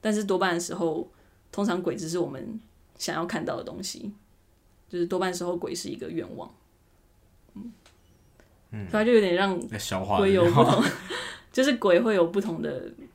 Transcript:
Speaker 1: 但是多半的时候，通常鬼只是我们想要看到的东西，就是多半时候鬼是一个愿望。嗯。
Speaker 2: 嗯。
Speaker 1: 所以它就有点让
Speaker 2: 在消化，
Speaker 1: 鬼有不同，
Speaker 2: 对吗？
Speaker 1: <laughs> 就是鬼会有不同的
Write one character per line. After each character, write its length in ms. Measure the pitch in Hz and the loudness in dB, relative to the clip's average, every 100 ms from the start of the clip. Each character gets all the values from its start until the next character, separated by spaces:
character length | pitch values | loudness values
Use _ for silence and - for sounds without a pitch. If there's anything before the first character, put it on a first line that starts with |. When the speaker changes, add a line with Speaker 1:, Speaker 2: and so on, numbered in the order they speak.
Speaker 1:
但 120 | 220 | 0
是 120 | 214 | 0
多 140 | 202 185 | 0 0
半 160 | 190 | 2
的 60 | 170 | 0
时 140 | 175 | -4
候， 360 | - 165 156 - _ _ _ _ | -2 -2 -2 -6 _ _ _ _
通 120 | - | -2
常 180 | 202 180 | 0 0
鬼 120 | 180 | -2
只 140 | - 160 | -4 -4
是 100 | 175 | -4
我 80 | 147 | -4
们 320 | 135 - 220 - _ _ _ | -6 -10 -12 -14 _ _ _
想 200 | - 156 | -6 -4
要 100 | 170 | -4
看 180 | 175 | -4
到 120 | - 120 | -6 -6
的 60 | |
东 200 | - - | -8 -10
西， 300 | 190 - 202 - _ _ _ _ _ _ _ | -12 -10 -12 -14 _ _ _ _ _ _ _
就 100 | 175 | -6
是 60 | |
多 140 | 170 185 | -2 0
半 140 | 185 | -2
时 120 | 180 | -2
候 120 | 175 175 | -4 -4
鬼 180 | - | -6
是 140 | - - | -8 -8
一 80 | - | -10
个 120 | - | -8
愿 180 | 165 90 - | -8 -8 -12
望。 140 | - _ _ _ _ _ _ _ _ _ _ | -16 _ _ _ _ _ _ _ _ _ _
嗯。 180 | - 226 - _ _ _ _ _ _ _ _ _ | -16 -16 -18 _ _ _ _ _ _ _ _ _
Speaker 2:
嗯。 160 | 107 95 | -12 -4
Speaker 1:
所 100 | 214 | 0
以 20 | |
它 20 | |
就 80 | 220 | 6
有 80 | 233 | 6
点 140 | 196 | 6
让 260 | 175 196 185 - | 2 2 0 -4
Speaker 2:
在 100 | 110 | -8
消 240 | - 95 | -4 -4
化， 160 | 92 98 | 0 2
Speaker 1:
鬼 140 | 190 | 4
有 120 | 92 | 6
不 60 | 175 | 6
同， 140 | - | 6
Speaker 2:
对 160 | - - | 6 6
吗？ 100 | - - - - | 2 -2 -8 -10
Speaker 1:
<laughs> 360 | - - - | -10 -14 -6
就 100 | - | 2
是 120 | 269 | 2
鬼 260 | 254 202 175 | 4 4 4
会 140 | 233 | 6
有 120 | 202 170 | 4 4
不 120 | 196 | 2
同 220 | 208 165 | -2 -4
的 280 | 147 143 - - - | -4 -6 -10 -16 -20